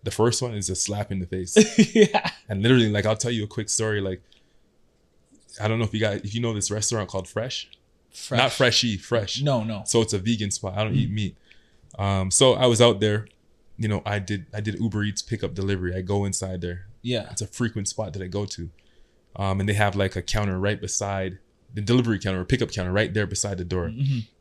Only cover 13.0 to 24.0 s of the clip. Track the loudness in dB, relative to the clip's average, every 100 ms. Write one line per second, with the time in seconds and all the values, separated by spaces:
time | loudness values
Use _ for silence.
13 | 2 0 -4 _ _ _ _ -6 -2 -2
14 | -2 -4 -2 -6 -6 -6 -6 -2 -2 -2
15 | -2 -4 -6 -4 -4 -4 -2 -2 -2 -4
16 | -2 0 0 -4 -6 -6 -6 -8 -12 -12
17 | -4 -4 -4 -8 -10 -4 -4 -2 -6 -6
18 | -8 -6 -6 -4 -4 -8 -12 -14 _ _
19 | -20 _ _ -6 -2 0 0 2 2 2
20 | 0 0 -2 0 0 0 -2 -2 -4 -4
21 | -4 -4 -4 -8 _ _ _ -8 2 4
22 | 4 0 0 -4 0 0 0 -2 -2 0
23 | 0 0 -2 -2 -4 -4 -4 -2 -4 -2